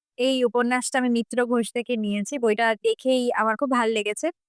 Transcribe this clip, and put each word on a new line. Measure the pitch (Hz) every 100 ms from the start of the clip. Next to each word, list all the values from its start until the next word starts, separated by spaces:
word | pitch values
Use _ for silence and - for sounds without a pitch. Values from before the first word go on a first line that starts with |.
| _ -
এই | 254 262 247
উপন্যাসটা | 240 240 254 247 262
আমি | 254
মিত্র | 233 233 240 240
ঘোষ | 240 220
থেকে | 240 233 240
নিয়েছি। | 208 202 202 294
বইটা | 233 208 233 220
দেখেই | - 453 262 254 240
আমার | - 220 220
খুব | 277
ভাল | 254 226
লেগেছে। | 220 208 214 311 -